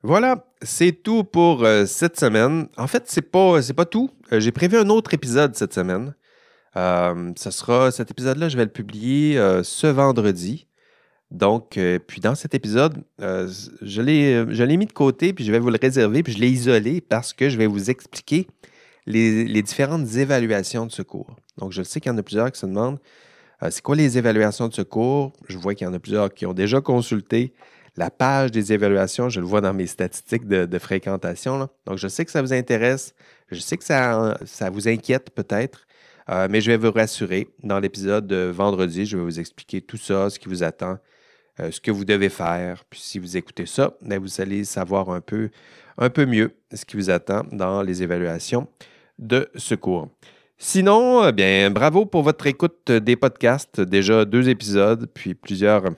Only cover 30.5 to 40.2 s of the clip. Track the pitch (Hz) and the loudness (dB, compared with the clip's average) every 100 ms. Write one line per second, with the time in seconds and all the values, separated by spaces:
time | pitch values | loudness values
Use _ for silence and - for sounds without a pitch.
30.5 | 95 87 90 - 95 98 95 90 87 127 | 0 0 -4 -4 -6 -4 -6 -6 -8 -6
31.5 | 135 135 _ - 92 95 - 165 156 131 | -6 -8 _ -12 -8 -8 -6 -4 -4 -2
32.5 | 127 127 117 117 135 - _ _ _ _ | -2 0 0 0 -2 -8 _ _ _ _
33.5 | 87 - 170 - 143 123 113 110 - - | -14 -8 -8 -2 0 2 0 -2 -4 -10
34.5 | - 98 98 110 113 - 131 - - 98 | -8 -8 -2 -2 -2 0 -2 -2 -12 -4
35.5 | 104 135 - _ _ _ _ - 90 95 | -4 -4 -8 _ _ _ _ -6 -2 0
36.5 | 107 107 113 113 110 110 - 95 92 - | 0 2 2 2 2 -2 -2 -4 -4 -6
37.5 | _ 101 98 98 101 98 104 101 95 90 | _ -4 -2 -2 -4 -2 -2 -2 -2 -2
38.5 | 87 101 95 92 85 104 98 85 82 85 | 0 0 0 -2 -2 -4 -4 -6 -8 -12
39.5 | - - 95 - 110 - 98 | -16 -12 -12 -10 -16 -4 -2